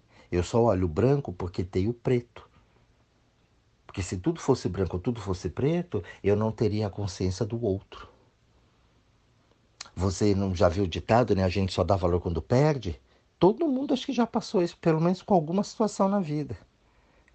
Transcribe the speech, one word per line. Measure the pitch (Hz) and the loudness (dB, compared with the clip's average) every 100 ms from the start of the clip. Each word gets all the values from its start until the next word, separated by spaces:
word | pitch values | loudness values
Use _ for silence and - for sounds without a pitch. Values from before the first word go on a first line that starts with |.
| _ _ - | _ _ -4
Eu | 87 | -2
só | 85 117 | 2 4
olho | 117 92 90 | 4 4 0
o | |
branco | 80 123 143 117 | 2 4 2 -2
porque | 90 90 - | -8 -6 -6
tem | 92 92 104 | -4 0 0
o | |
preto. | 120 127 123 - - - _ _ _ _ _ _ _ _ _ _ _ _ _ - | -2 0 -2 -2 -16 -20 _ _ _ _ _ _ _ _ _ _ _ _ _ -12
Porque | - | -8
se | 90 92 | -6 -4
tudo | 165 170 | -4 -2
fosse | - 123 107 | 0 0 0
branco | 90 90 92 | -2 -2 -4
ou | |
tudo | 123 113 | -4 -6
fosse | 98 90 90 | -4 -6 -6
preto, | - 139 175 165 101 - - | -2 -2 -2 -4 -8 -8 -4
eu | 98 | 0
não | 104 110 | 2 0
teria | 107 113 104 104 | 0 -2 0 -4
a | |
consciência | 101 101 - 92 92 107 | -4 -6 -2 -2 -2 -4
do | 117 | -4
outro. | 113 98 - - - _ _ _ _ _ _ _ _ _ _ _ _ _ _ _ _ - - - | -2 -4 -6 -20 -20 _ _ _ _ _ _ _ _ _ _ _ _ _ _ _ _ -20 -14 -4
Você | 95 90 104 | -2 2 2
não | 98 98 | 2 0
já | 87 90 | 2 2
viu | 90 | 2
o | 92 | -2
ditado, | 80 - 113 117 95 | -2 2 4 4 2
né? | |
"A | 92 | 2
gente | 98 95 | 0 0
só | - | 0
dá | 90 | 2
valor | 95 90 87 | 2 2 0
quando | 90 82 | 0 -4
perde"? | - 123 151 143 95 76 _ _ _ - | 0 2 2 0 -4 -10 _ _ _ 2
Todo | 175 226 330 | 2 4 0
mundo | 254 285 | -2 -2
acho | 262 | -2
que | - | -2
já | 233 220 | -2 -2
passou | 220 - 190 | -2 -2 0
isso, | 175 - | -2 0
pelo | 170 160 | 0 2
menos | 170 185 | 2 0
com | - | 2
alguma | 185 151 190 | 2 2 -2
situação | - - 208 - 196 | -2 -2 -2 0 0
na | 202 | 0
vida. | 151 151 135 - _ _ _ _ _ _ _ | -2 -4 -6 -10 _ _ _ _ _ _ _